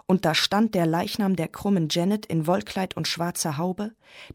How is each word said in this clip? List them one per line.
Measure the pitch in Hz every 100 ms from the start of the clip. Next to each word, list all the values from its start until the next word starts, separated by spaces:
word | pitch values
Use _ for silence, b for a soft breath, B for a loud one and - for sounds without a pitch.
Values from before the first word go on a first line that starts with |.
| -
und | 190
da | 165
stand | 147 - 202 226
der | 185 165
Leichnam | 165 202 - 196 175
der | 165
krummen | - 202 190 156
Janet | 170 180 214 -
in | 165 156
Wollkleid | 196 208 196 190 -
und | 156
schwarzer | - 170 - 165 147
Haube, | 180 180 208 - B B B